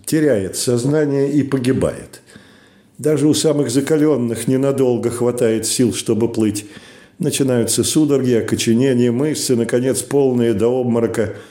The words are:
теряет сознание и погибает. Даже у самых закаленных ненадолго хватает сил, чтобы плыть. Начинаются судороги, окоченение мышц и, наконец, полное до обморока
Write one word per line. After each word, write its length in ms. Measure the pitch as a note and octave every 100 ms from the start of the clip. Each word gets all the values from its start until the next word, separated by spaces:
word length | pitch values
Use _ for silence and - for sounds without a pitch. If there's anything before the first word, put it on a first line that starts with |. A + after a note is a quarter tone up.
| -
теряет 500 | D#3 D3+ A2 F#2+ -
сознание 760 | - B2 C3 D3+ D3+ C#3 C#3
и 120 | C#3+
погибает. 800 | - C3+ B2 A#2+ D#2+ - - - _ - - - _ _ _ -
Даже 300 | C#3 D3+ D3+
у 60 |
самых 360 | C#3 D#3+ D3 B2+
закаленных 760 | B2+ C3+ D#3 D3+ C3+ A#2+ A2+ -
ненадолго 600 | C3 C#3 C3 B2+ A#2+ A2+
хватает 560 | A#2+ A#2+ B2 A#2+ A2 A2+
сил, 280 | - A#2+
чтобы 380 | - - G#2+ A#2
плыть. 340 | A2 A2 G2+ - - - - - -
Начинаются 640 | D3 - C3+ B2 A2 -
судороги, 480 | A#2 D#3 D3+ C#3 B2+
окоченение 800 | A2+ - G2+ - A2+ C3+ B2 B2
мышц 380 | A#2+ D3+ D3 -
и, 60 | A#2+
наконец, 480 | A#2 B2 C3 B2+
полное 500 | - C#3 C3+ B2 A#2
до 140 | G#2+ A2+
обморока 680 | B2+ B2 A#2 A2+ A2+ G#2 - -